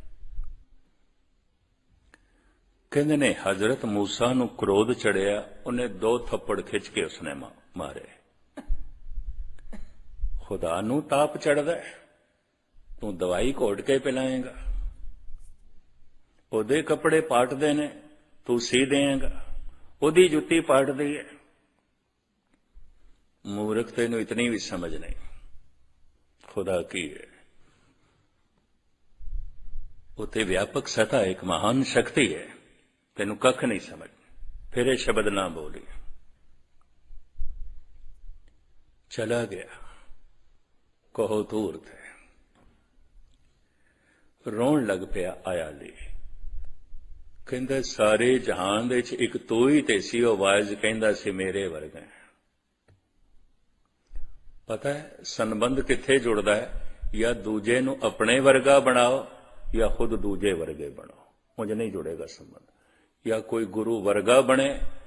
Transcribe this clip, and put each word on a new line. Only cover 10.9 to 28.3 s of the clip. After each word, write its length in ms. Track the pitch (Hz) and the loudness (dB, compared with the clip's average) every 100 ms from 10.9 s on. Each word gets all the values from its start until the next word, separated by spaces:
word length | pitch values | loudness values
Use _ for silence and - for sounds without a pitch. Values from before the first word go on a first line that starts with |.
| 143 | 0
ਤਾਪ 340 | 151 143 151 - | 2 4 4 2
ਚੜਦਾ 400 | 156 147 147 160 | 2 2 2 -4
ਹੈ, 180 | - - _ _ _ _ _ _ _ - - - | -8 -18 _ _ _ _ _ _ _ -20 -16 -10
ਤੂੰ 180 | 110 90 | -8 -4
ਦਵਾਈ 360 | 90 90 120 135 | 0 2 0 2
ਘੋਟ 200 | 113 98 | 0 0
ਕੇ 180 | - 135 | 2 2
ਪਿਲਾਏਂਗਾ, 560 | 135 127 131 131 127 - - - - - - - - - - - - - - - - - - _ - | 2 -2 -2 -4 -6 -8 -4 -4 -4 -6 -10 -10 -10 -10 -10 -18 -20 -20 -20 -20 -20 -20 -20 _ -4
ਉਹਦੇ 300 | 110 107 151 | -2 0 0
ਕੱਪੜੇ 380 | 160 156 160 160 | 0 2 4 4
ਪਾਟਦੇ 520 | 160 139 127 135 151 | 4 4 4 2 2
ਨੇ, 180 | 147 147 - - - _ - - | 2 -2 -8 -20 -20 _ -10 0
ਤੂੰ 140 | 120 | 0
ਸੀ 260 | 117 127 135 | 2 2 4
ਦੇਏਂਗਾ। 580 | 139 143 139 - - - - - - - - | 2 2 2 2 0 -4 -4 -6 -12 -14 0
ਉਹਦੀ 260 | 147 165 185 | 4 8 8
ਜੁੱਤੀ 320 | 151 - 165 | 6 2 2
ਪਾੜਦੀ 560 | - 135 139 135 143 147 | 6 4 4 0 -2 -4
ਹੈ। 60 | - - _ _ _ _ _ _ _ _ _ _ _ _ _ - - - - - _ _ 101 | -10 -20 _ _ _ _ _ _ _ _ _ _ _ _ _ -20 -20 -20 -20 -20 _ _ -8
ਮੂਰਖ 440 | 101 107 110 117 | -4 -2 -2 -2
ਤੈਨੂੰ 300 | - 117 117 | -2 0 -2
ਇਤਨੀ 280 | 104 113 120 | -4 -2 -2
ਵੀ 100 | 104 | -2
ਸਮਝ 380 | - 90 85 - | -6 -6 -4 -6
ਨਹੀਂ, 180 | - - - - - - - _ _ _ - _ _ _ - | -6 -6 -8 -10 -14 -16 -18 _ _ _ -20 _ _ _ -10
ਖੁਦਾ 360 | - 92 90 | -6 -2 -2
ਕੀ 320 | 82 95 78 | -2 -6 -8
ਹੈ। 120 | 73 - - _ - - _ _ _ _ _ _ | -10 -20 -20 _ -20 -20 _ _ _ _ _ _